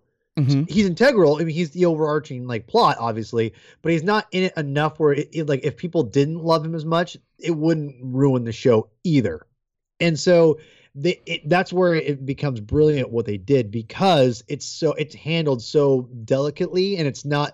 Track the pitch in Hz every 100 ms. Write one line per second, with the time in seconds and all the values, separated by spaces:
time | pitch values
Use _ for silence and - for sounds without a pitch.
0 | _ _ _ - 135 139 165 196 196 160
1 | 254 226 151 147 165 151 165 180 175 156
2 | 156 151 151 127 123 113 - 226 180 131
3 | 117 110 107 117 113 - - _ 160 165
4 | 175 214 - 185 185 165 143 139 151 -
5 | 151 143 147 160 151 135 147 - 175 170
6 | 120 139 143 165 165 160 160 165 156 165
7 | 175 - _ _ 160 156 160 156 143 123
8 | 127 127 139 127 117 113 131 110 - _
9 | 180 143 101 78 - _ _ _ _ -
10 | 170 151 185 170 165 151 - _ _ 139
11 | 165 - - 165 151 175 180 180 180 165
12 | 139 139 135 131 147 117 104 143 151 147
13 | 107 117 107 104 95 135 104 113 110 -
14 | 190 156 127 117 - 143 - - 156 147
15 | 151 - 151 165 151 123 - 151 143 131
16 | 123 123 110 135 147 147 175 180 196 185
17 | 143 - 143 147 147